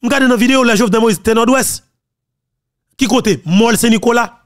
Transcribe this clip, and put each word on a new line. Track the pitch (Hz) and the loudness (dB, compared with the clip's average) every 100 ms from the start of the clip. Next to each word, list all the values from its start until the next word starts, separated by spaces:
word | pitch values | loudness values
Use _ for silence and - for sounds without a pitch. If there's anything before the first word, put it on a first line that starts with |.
Mwen | 240 | -2
gade | 277 262 | 0 0
nan | 247 | 2
videyo | 247 269 | 2 2
la | 247 214 | 2 0
Jovenel | 240 220 | 0 0
Moïse | 226 196 | 0 -2
te | - 226 | -2 -2
Nòdwès. | 233 262 214 - _ _ _ _ _ _ _ _ _ _ _ _ | 0 0 -2 -8 _ _ _ _ _ _ _ _ _ _ _ _
Ki | 247 | -2
kote? | 247 220 160 156 | 0 0 -4 -2
Mòl | 180 226 226 | 0 2 0
Saint-Nicolas. | 240 226 233 233 - - | 0 0 0 -2 -2 -10